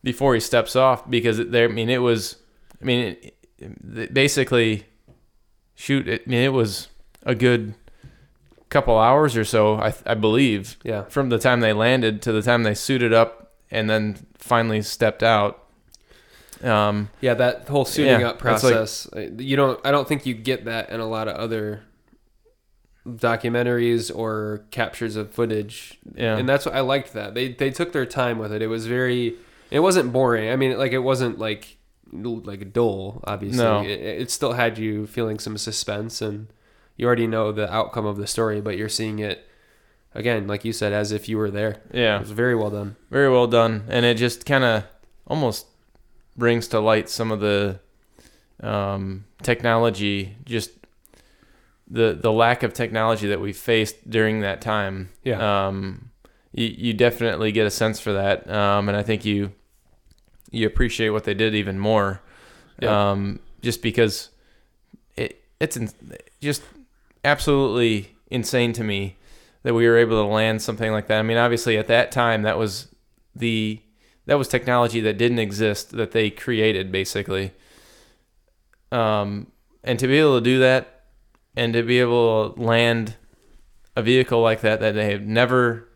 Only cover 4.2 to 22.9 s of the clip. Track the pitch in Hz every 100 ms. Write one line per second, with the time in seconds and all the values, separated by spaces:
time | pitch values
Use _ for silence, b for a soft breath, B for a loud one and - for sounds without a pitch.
4.2 | 143 - 127 123 113 104 - _ _ _
5.2 | _ _ _ _ _ _ - 139 - 113
6.2 | - 123 131 131 110 98 - - - _
7.2 | - 113 123 120 107 104 - b b b
8.2 | b _ _ _ _ 147 127 110 113 139
9.2 | 151 113 104 113 107 107 110 - - 110
10.2 | 107 117 139 104 98 - 123 107 95 143
11.2 | 135 117 131 120 113 104 113 127 113 107
12.2 | 123 110 113 120 110 101 - 135 120 113
13.2 | 113 - - _ _ 110 107 110 107 98
14.2 | - _ - 117 113 107 101 - 113 -
15.2 | 113 110 101 - _ _ _ _ B B
16.2 | B B B B 127 107 104 104 104 -
17.2 | 131 117 123 - - 139 127 - 139 120
18.2 | 120 - 123 110 127 113 110 - - 95
19.2 | 98 110 135 139 135 120 139 143 131 143
20.2 | 127 113 110 131 104 113 - 113 110 110
21.2 | 110 - 113 113 107 104 - _ _ _
22.2 | _ _ _ _ _ _ _